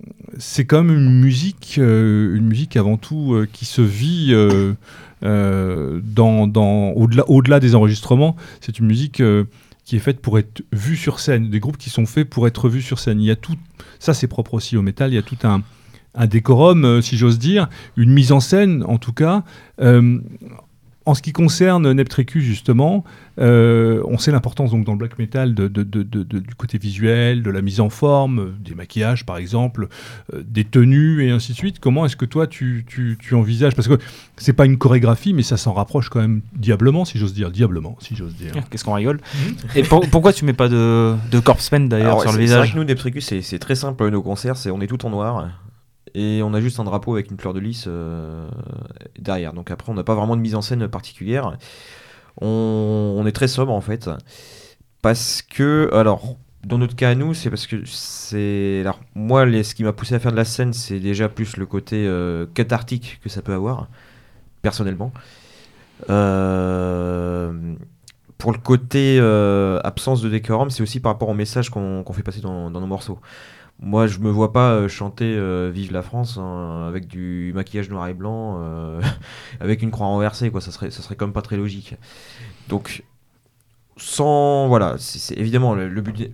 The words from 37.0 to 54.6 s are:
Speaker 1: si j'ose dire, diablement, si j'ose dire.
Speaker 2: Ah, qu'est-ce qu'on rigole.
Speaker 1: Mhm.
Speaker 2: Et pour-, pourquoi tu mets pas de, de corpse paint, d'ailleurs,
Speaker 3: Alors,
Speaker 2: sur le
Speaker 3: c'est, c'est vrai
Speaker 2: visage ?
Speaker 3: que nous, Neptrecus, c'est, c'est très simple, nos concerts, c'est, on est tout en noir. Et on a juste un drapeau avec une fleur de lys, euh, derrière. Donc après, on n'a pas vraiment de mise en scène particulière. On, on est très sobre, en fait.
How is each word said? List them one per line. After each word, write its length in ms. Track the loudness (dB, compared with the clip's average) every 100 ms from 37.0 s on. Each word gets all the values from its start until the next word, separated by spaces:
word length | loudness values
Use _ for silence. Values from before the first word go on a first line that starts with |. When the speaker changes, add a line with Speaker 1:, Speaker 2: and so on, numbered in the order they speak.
| 0
Speaker 1:
si 100 | -2
j'ose 160 | -4
dire, 180 | -2 -6
diablement, 460 | 0 0 0 -8 -14
si 140 | -12
j'ose 200 | -12 -10
dire. 180 | -12 -10
Speaker 2:
Ah, 60 | -10 -8
qu'est-ce 140 | -10
qu'on 80 | -4
rigole. 240 | -2 0 -2
Speaker 1:
Mhm. 380 | -6 -6 -6 -6 -4 -2
Speaker 2:
Et 80 |
pour-, 220 | 4 4 6
pourquoi 240 | 6 6
tu 100 | 4
mets 80 | 0
pas 160 | 2 2
de, 460 | 4 4 4 2 0 2
de 100 | 2
corpse 300 | 4 2 2
paint, 100 | 2
d'ailleurs, 280 | 2 2 4
Speaker 3:
Alors, 120 | 4
Speaker 2:
sur 120 | 2
le 40 | 2
Speaker 3:
c'est, 100 | 4
c'est 40 |
vrai 100 | 4
Speaker 2:
visage ? 80 | 4
Speaker 3:
que 40 | 0
nous, 60 |
Neptrecus, 400 | -2 -2 -4 -8
c'est, 160 | -6 -8
c'est 180 | -6 -10
très 180 | -4 -4
simple, 340 | -4 -2 0
nos 100 | 0
concerts, 380 | -4 -6 -6 -6
c'est, 120 | -6
on 120 | -6
est 40 | -6
tout 200 | -6 -6
en 20 |
noir. 400 | -6 -4 -6 -8 -12 -20 _ _ _ -16
Et 260 | -6 -2 -2
on 120 | -2
a 60 | -2
juste 180 | -2 -4
un 40 |
drapeau 280 | -6 -6 -4
avec 180 | -6 -6
une 60 | -10
fleur 140 | -8
de 80 | -8
lys, 240 | -8 -10 -10
euh, 640 | -10 -10 -10 -12 -14 -14 -14 -14 -14 -16 -20 -20 -14
derrière. 320 | -8 -6 -8
Donc 180 | -10 -12
après, 220 | -12 -8
on 20 |
n'a 100 | -8
pas 100 | -2
vraiment 220 | -2 0 -2
de 40 |
mise 140 | -2
en 80 | -4
scène 260 | -4 -6 -6
particulière. 720 | -8 -14 -12 -6 -6 -6 -10 -18 -20 -20 -20 -20 -20 _ -10
On, 720 | -4 -2 -2 -2 -2 -2 -2 -2
on 80 | -4
est 60 |
très 140 | -2 -2
sobre, 260 | -2 -2
en 100 | -2
fait. 260 | -4 -8 -8 -12 -14 -20 -20 -20